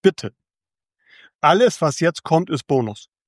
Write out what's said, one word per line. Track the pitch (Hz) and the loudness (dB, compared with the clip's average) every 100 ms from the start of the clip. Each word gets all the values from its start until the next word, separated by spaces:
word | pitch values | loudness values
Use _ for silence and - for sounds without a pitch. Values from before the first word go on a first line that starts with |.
bitte, | 190 - 104 - _ _ _ _ _ _ _ _ - _ | -2 -2 -8 -16 _ _ _ _ _ _ _ _ -20 _
alles, | 151 185 247 - | 2 4 2 2
was | 160 135 | -4 0
jetzt | 165 160 | -2 -4
kommt, | - 165 180 | -2 -2 0
ist | 143 - | -6 -2
Bonus. | 139 113 104 - _ | -2 -2 -8 -20 _